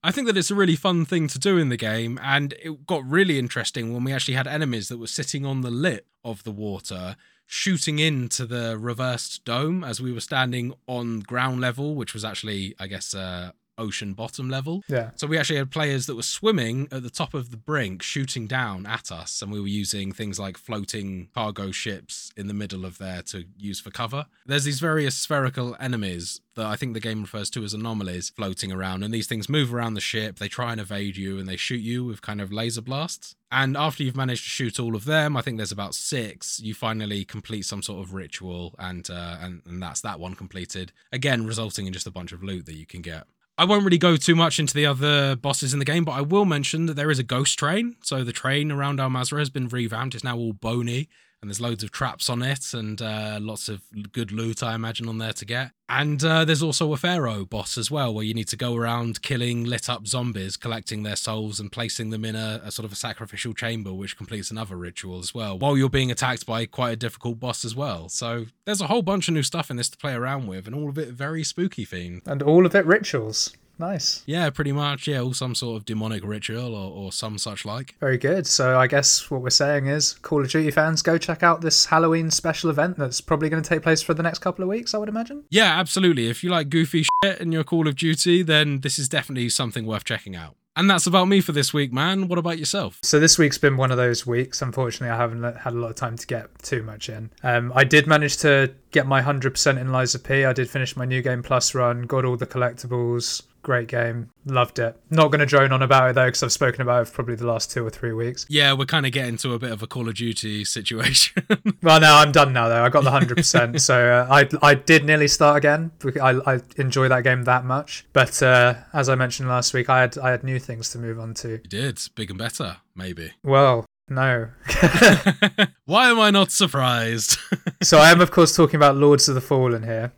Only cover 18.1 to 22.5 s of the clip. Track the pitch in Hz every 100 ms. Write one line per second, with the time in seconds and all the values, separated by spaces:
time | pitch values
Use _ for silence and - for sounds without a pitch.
18.1 | 143 135 131 110 131 120 95 101 113 -
19.1 | 90 - - 101 104 101 104 95 104 98
20.1 | 95 107 95 98 90 - 107 98 107 98
21.1 | 92 90 - 107 98 98 92 - 95 -
22.1 | - - - 101